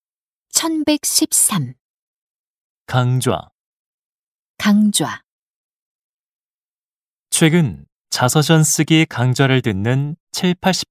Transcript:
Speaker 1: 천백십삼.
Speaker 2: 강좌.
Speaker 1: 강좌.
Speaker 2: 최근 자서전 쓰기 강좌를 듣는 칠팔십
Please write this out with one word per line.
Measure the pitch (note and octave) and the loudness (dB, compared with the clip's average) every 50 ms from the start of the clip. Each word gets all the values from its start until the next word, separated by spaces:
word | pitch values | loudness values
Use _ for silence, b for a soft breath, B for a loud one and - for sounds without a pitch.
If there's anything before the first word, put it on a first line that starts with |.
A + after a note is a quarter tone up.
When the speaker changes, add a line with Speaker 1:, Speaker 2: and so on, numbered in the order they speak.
| _ _ _ _ _ _ _ _ _ _ | _ _ _ _ _ _ _ _ _ _
Speaker 1:
천백십삼. | - - - E4 D#4+ D#4 D4 D#4 D4+ D4 - - - - D#4+ - - - - - G#3 E3+ C3 B2 C3 _ _ _ _ _ _ _ _ _ _ _ _ _ _ _ _ _ _ _ _ _ _ | -4 -4 -2 -2 -4 -2 -2 -2 -2 -2 -2 -4 -2 -2 -2 0 0 0 0 0 -2 -2 -4 -6 -10 _ _ _ _ _ _ _ _ _ _ _ _ _ _ _ _ _ _ _ _ _ _
Speaker 2:
강좌. | - - B2+ B2 B2 B2+ B2+ - B2 F#2 - - _ _ _ _ _ _ _ _ _ _ _ _ _ _ _ _ _ _ _ _ _ _ | -4 -2 0 0 2 0 0 0 -2 -2 -4 -6 _ _ _ _ _ _ _ _ _ _ _ _ _ _ _ _ _ _ _ _ _ _
Speaker 1:
강좌. | - - G#3 G3+ G#3+ G#3+ G#3 - - D3+ A#2 - - _ _ _ _ _ _ _ _ _ _ _ _ _ _ _ _ _ _ _ _ _ _ _ _ _ _ _ _ _ _ _ _ _ _ _ _ _ _ _ _ _ - | -4 0 2 4 4 4 2 0 -2 -4 -4 -8 -12 _ _ _ _ _ _ _ _ _ _ _ _ _ _ _ _ _ _ _ _ _ _ _ _ _ _ _ _ _ _ _ _ _ _ _ _ _ _ _ _ _ -8
Speaker 2:
최근 | - - E3 D#3 D#3+ F3+ D#3 G#2+ D#2+ C#2 D2 _ _ _ _ - | -2 2 2 4 4 2 2 0 -4 -10 -18 _ _ _ _ -10
자서전 | - - A#2+ B2+ - D#3 C#3 D#3+ E3 D#3 D#3 | -4 -2 0 2 2 2 2 4 4 4 4
쓰기 | - - - D#3 - D#3+ D#3+ D#3+ | 2 0 -2 0 2 2 2 2
강좌를 | - - A#2 A#2+ B2+ B2 - C#3 C3 C3 B2+ | 0 -2 -2 -2 0 2 2 2 2 2 2
듣는 | - A#2 G2 F#2+ G2+ A#2+ C3 C3+ C#3+ D3 D#3+ _ _ _ | 0 -2 -4 -2 -2 0 0 -2 -2 -4 -8 _ _ _
칠팔십 | - - - F3+ F3 - - F#3+ F3 - - _ | -10 -4 -2 -2 -2 0 -2 -2 -2 -2 -6 _